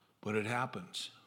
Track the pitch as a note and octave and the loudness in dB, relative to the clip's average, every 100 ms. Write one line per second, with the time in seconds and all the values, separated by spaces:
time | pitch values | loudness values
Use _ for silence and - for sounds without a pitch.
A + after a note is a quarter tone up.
0 | _ _ G#2+ G#2+ G#2+ B2 B2+ G2 F2+ - | _ _ 0 2 4 2 0 -2 -6 -6
1 | - - | -6 -10